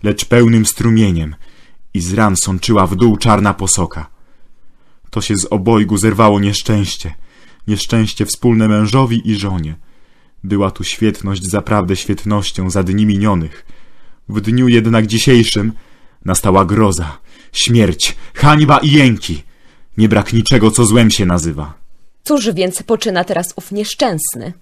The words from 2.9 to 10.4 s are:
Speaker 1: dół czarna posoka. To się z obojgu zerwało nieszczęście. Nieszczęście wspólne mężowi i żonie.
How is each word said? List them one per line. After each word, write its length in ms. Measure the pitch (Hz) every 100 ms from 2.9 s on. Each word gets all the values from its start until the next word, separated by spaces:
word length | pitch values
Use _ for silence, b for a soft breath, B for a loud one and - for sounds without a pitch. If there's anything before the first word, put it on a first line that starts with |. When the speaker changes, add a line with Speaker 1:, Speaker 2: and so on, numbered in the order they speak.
| 95
Speaker 1:
dół 220 | 117 104
czarna 360 | 117 104 101
posoka. 560 | 95 95 - 87 - 78 - - - - - - - _ - -
To 120 | -
się 160 | - 101
z 80 | -
obojgu 520 | 107 95 113 104 104
zerwało 420 | 110 104 110 101
nieszczęście. 760 | 101 101 - 107 95 - 85 - b b b b -
Nieszczęście 580 | 104 - 117 110 - 104
wspólne 420 | - 123 113 110
mężowi 600 | 104 107 127 131 117 110
i 60 | 104
żonie. 400 | 98 92 78 80 - - - _ _ -